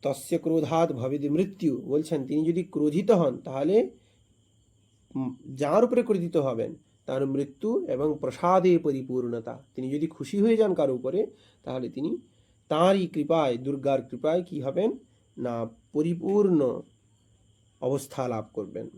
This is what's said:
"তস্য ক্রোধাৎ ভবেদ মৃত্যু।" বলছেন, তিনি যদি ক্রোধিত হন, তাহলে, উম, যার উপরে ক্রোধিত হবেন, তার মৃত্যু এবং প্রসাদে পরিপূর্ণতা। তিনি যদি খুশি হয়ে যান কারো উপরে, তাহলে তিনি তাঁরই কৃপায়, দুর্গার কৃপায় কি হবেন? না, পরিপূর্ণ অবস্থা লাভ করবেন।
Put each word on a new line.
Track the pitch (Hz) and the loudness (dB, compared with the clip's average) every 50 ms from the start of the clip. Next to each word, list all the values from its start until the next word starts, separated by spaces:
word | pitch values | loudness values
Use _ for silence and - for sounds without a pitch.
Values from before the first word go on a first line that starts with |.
| - | -2
"তস্য | 143 139 - - - 175 165 | -4 -4 -4 -4 -2 -2 -2
ক্রোধাৎ | - 165 160 165 156 123 156 165 170 165 139 | 0 2 0 0 0 2 2 2 2 2 0
ভবেদ | 123 117 131 135 147 139 | -4 -4 -4 -4 -2 -2
মৃত্যু।" | 143 143 165 190 196 196 - - 160 131 - - | 0 2 2 0 0 -2 -2 0 0 0 0 -4
বলছেন, | - 131 151 156 156 170 147 135 | -2 0 0 0 0 -2 -4 -2
তিনি | 131 139 151 156 | -2 -2 0 2
যদি | 160 170 175 180 | 2 0 0 -2
ক্রোধিত | - - 156 147 151 147 170 - 202 | -4 -2 0 0 2 2 2 4 4
হন, | 226 185 165 139 123 123 | 6 6 6 2 0 -2
তাহলে, | - - 131 135 143 156 190 220 359 381 - _ _ _ _ _ _ _ _ _ _ _ _ _ _ _ _ _ _ _ _ _ _ _ - | -8 -8 -6 -2 0 2 4 4 2 2 -4 _ _ _ _ _ _ _ _ _ _ _ _ _ _ _ _ _ _ _ _ _ _ _ -6
উম, | 131 131 123 127 - - - 131 | -4 -4 -4 -6 -10 -14 -16 -6
যার | 131 143 143 156 202 233 | -2 0 2 4 4 4
উপরে | 233 247 233 240 | 4 2 0 2
ক্রোধিত | - 208 190 170 170 165 | 2 0 0 0 0 0
হবেন, | 165 143 135 123 113 113 - - - _ _ _ _ _ | 0 2 2 0 -2 -4 -4 -6 -12 _ _ _ _ _
তার | - 135 135 139 | -6 -2 -2 -2
মৃত্যু | 139 135 135 143 143 135 _ - 214 233 403 370 | 0 0 -2 -2 -4 -6 _ -4 -2 -2 -2 -2
এবং | - 143 127 143 156 151 151 | -2 -4 -2 0 -2 -2 -2
প্রসাদে | - 135 123 - - 175 185 190 180 185 175 165 | -4 -6 -6 0 2 4 4 6 6 6 4 4
পরিপূর্ণতা। | - 151 139 135 131 131 123 127 123 120 120 117 113 117 120 117 - _ _ | 4 0 -2 -2 -4 -4 -4 -2 -2 -2 -4 -6 -8 -10 -12 -14 -16 _ _
তিনি | - 127 131 | -8 -8 -6
যদি | 135 147 156 | -4 -4 -4
খুশি | 160 - - 139 - - 202 | -6 -6 -8 -10 -6 0 2
হয়ে | 196 226 226 | 4 4 4
যান | 214 220 208 180 | 4 4 2 2
কারো | 170 156 139 131 | 0 0 0 0
উপরে, | 127 127 175 180 185 - - - _ _ _ _ _ _ | -2 -4 -4 -2 -2 -2 -2 -6 _ _ _ _ _ _
তাহলে | - 127 131 123 117 | -10 -8 -6 -6 -8
তিনি | - 131 139 170 226 349 - _ _ _ _ _ _ _ _ _ | -8 -6 -6 -6 -6 -6 -10 _ _ _ _ _ _ _ _ _
তাঁরই | 156 151 170 185 196 196 185 | 0 4 4 4 4 4 2
কৃপায়, | 160 - 160 147 147 165 165 156 135 123 120 | -2 -2 -4 0 2 2 2 2 2 0 -2
দুর্গার | 127 135 139 139 131 135 139 131 120 | -2 -4 -6 -2 0 0 0 0 -2
কৃপায় | - - 120 127 151 160 180 180 | -4 -12 -4 -2 0 0 0 -2
কি | 175 180 147 | -4 -10 -8
হবেন? | 131 135 135 170 196 233 - 262 - _ _ _ _ _ _ - | -6 -4 -2 0 0 0 -2 -4 -12 _ _ _ _ _ _ -8
না, | 127 123 120 117 117 113 113 _ _ _ _ | -6 -4 -4 -4 -6 -6 -8 _ _ _ _
পরিপূর্ণ | 147 156 170 175 170 170 190 196 208 208 196 180 156 143 127 113 - - _ _ _ _ _ _ _ _ _ _ _ _ _ _ _ _ _ _ _ | -2 0 0 -2 -2 -2 0 2 4 4 4 4 4 4 2 0 -4 -10 _ _ _ _ _ _ _ _ _ _ _ _ _ _ _ _ _ _ _
অবস্থা | - 127 135 139 135 - - - 131 123 | -2 -2 -2 -2 -4 -6 -6 -6 -4 -4
লাভ | 120 110 107 - _ | -4 -4 -6 -8 _
করবেন। | - 104 90 - 90 113 117 - | -8 -8 -8 -8 -10 -12 -12 -14